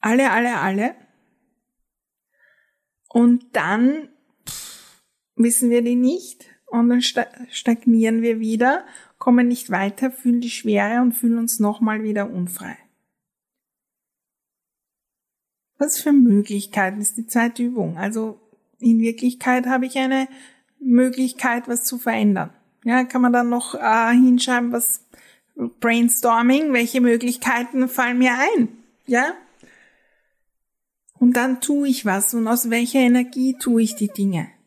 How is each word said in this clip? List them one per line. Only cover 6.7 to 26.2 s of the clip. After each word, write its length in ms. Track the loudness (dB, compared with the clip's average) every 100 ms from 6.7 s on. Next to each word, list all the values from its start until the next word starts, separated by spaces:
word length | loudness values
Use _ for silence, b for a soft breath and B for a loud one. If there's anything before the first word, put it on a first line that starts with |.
| 0 2
dann 120 | 2
sta-, 280 | 0 -2 -6 -10 -14
stagnieren 720 | -6 -2 0 2 2 2 2
wir 160 | 0 -2
wieder, 460 | -2 0 0 0 B B B _
kommen 280 | 2 4 4
nicht 220 | 0 -4
weiter, 400 | -4 -4 -4 -6
fühlen 320 | -2 0 0
die 80 | -2
Schwere 500 | -6 -2 0 0 0
und 120 | 0
fühlen 240 | 0 -2 0
uns 220 | -2 0
nochmal 420 | -2 0 -2 -2
wieder 260 | -4 -4 -4
unfrei. 480 | -6 -8 -8 -14 -16 _ _ _ _ _ _ _ _ _ _ _ _ _ _ _ _ _ _ _ _ _ _ _ _ _ _ _ _ _ _
Was 240 | -4 -2
für 100 | 2
Möglichkeiten 880 | 6 6 4 2 -6 -4 -2 -2 -2
ist 180 | -6 -6
die 100 | -4
zweite 340 | 0 0 -2
Übung? 360 | -4 -4 -6 -6
Also 440 | -6 -6 -8 -10 _ _ _ _
in 200 | 2 2
Wirklichkeit 680 | 0 -2 -4 -4 -2 -2 0
habe 180 | -2 -2
ich 120 | -2
eine 300 | -2 -2 -4 B B B B _
Möglichkeit, 840 | 2 4 4 0 -4 -2 -4 -4 -4
was 160 | -6
zu 140 | -6 -6
verändern. 540 | -4 0 2 0 -4 _ _ _
Ja, 200 | -2 0 0
kann 160 | 0
man 120 | 2
dann 160 | 2 0
noch, 260 | -2 -6 -4
äh, 360 | 0 2 4
hinschreiben, 600 | 6 6 4 2 -2 -2
was 340 | -4 -4 -6 _ b b b b -10 -10 _
Brainstorming, 920 | -2 2 2 2